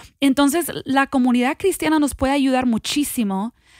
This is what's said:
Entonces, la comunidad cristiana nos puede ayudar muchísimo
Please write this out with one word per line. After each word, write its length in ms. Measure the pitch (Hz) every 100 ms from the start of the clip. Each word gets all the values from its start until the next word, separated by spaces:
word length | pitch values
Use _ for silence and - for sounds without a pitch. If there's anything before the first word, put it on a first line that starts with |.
| - -
Entonces, 500 | 277 277 285 330 311 -
la 220 | - 269 269
comunidad 480 | 269 247 247 247 320
cristiana 400 | 392 - 311 311
nos 160 | 285
puede 180 | - 262
ayudar 340 | 285 269 254 254
muchísimo 880 | 220 - 294 285 - 208 190 226 _ _